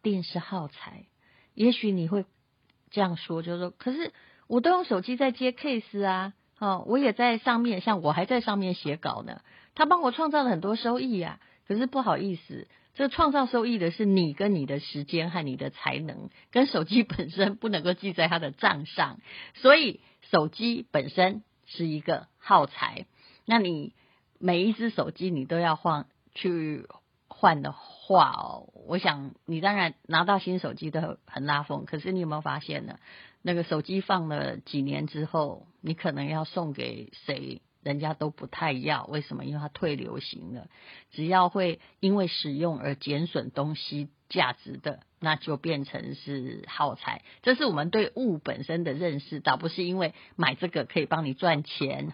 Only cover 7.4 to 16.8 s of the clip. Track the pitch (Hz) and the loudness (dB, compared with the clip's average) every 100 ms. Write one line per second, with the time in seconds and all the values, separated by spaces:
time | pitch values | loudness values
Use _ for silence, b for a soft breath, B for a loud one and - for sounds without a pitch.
7.4 | 254 233 240 196 226 196 156 156 190 254 | 2 2 2 0 2 2 2 2 2 2
8.4 | 226 202 185 180 147 156 127 117 117 113 | 2 0 0 -2 -2 -4 -4 -6 -8 -14
9.4 | b b b - 311 349 269 240 311 302 | b b b 0 4 6 4 0 2 2
10.4 | 254 170 196 220 240 247 262 196 160 156 | 2 2 0 0 0 0 0 -2 -4 -8
11.4 | b b - 208 262 269 220 143 196 165 | b b -4 0 0 0 2 2 0 -4
12.4 | - - - b b - 269 - 311 285 | -8 -14 -14 b b -2 -2 4 4 4
13.4 | 254 240 226 226 170 165 202 190 160 143 | 2 2 2 2 0 2 4 6 4 2
14.4 | 202 180 135 143 - 147 143 165 170 175 | 0 2 0 -4 -4 -8 -4 -2 -2 -2
15.4 | 143 135 139 - - 135 156 - - b | -4 -4 -6 -4 -4 -4 -6 -10 -14 b
16.4 | b 240 277 180 | b 2 4 2